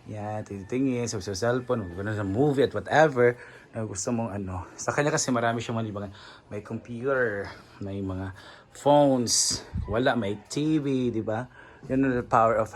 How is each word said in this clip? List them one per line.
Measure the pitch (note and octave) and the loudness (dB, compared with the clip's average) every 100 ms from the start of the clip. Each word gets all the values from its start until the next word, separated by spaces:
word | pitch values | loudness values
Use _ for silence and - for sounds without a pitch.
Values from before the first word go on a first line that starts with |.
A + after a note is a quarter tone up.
Yan, | - G#2+ G#2 G#2+ | -12 -8 -6 -6
titingin, | G#2+ G2+ F#2+ B2+ C3+ B2 A#2+ | -6 -10 -4 0 0 0 -2
sa, | A2 | -4
sa | F#2 | -4
cellphone, | F#2+ A#2 B2+ B2 B2 F#2+ | -2 0 0 0 -2 -2
magano | E2+ G2+ | -6 -4
sa | G#2 G2 | -2 -2
movie | G2+ D3 C3+ A#2 | 2 2 4 2
at | G#2 | 0
whatever | G2 C3 D#3 B2+ A#2+ B2 - - - | 0 4 6 6 4 4 -6 -20 -14
na | A#2 A2 | -8 -8
gusto | G2+ - | -6 -4
mong, | A#2 A2+ G2 | -2 -2 -6
ano. | F#2+ F#2 F2+ - | -6 -8 -8 -8
Sa | - | -4
kanya | A#2+ D3 | 0 0
kasi | D3+ - | 0 0
marami | B2 A#2 A#2 | 0 0 0
siyang | A2+ A#2 | -2 -4
mga | A2 | -4
libangan. | G2+ G2+ G2 - - - | -6 -10 -12 -20 -20 -12
May | G#2 | -12
computer, | - A2+ - A#2+ C3 C3+ A#2+ G2+ F#2+ - - - | -8 -10 -10 -6 -2 0 0 -2 -6 -12 -18 -12
may | G2 G2 | -8 -6
mga | F#2+ F#2 F#2+ F#2+ - - - - | -4 -4 -8 -10 -18 -20 -20 -2
phones, | C#3 D3 C#3+ C3 A2+ - - - - - - | 6 8 8 4 2 2 0 -2 -6 -8 -2
wala, | G#2+ C3 | 0 2
may | B2 G2+ G#2 - | 2 -2 -4 -6
T | D3 D3+ D#3 | -2 0 2
V, | C#3 C3 B2 | 2 0 0
di | A2+ | -2
ba? | G#2+ A2 - - - - C#3 | -2 -4 -6 -12 -20 -16 -2
Yun | C3 | 2
ang | C3+ B2 | 2 2
the | A#2 | 2
power | B2+ A2+ A2 | 4 6 4
of | A2 | 0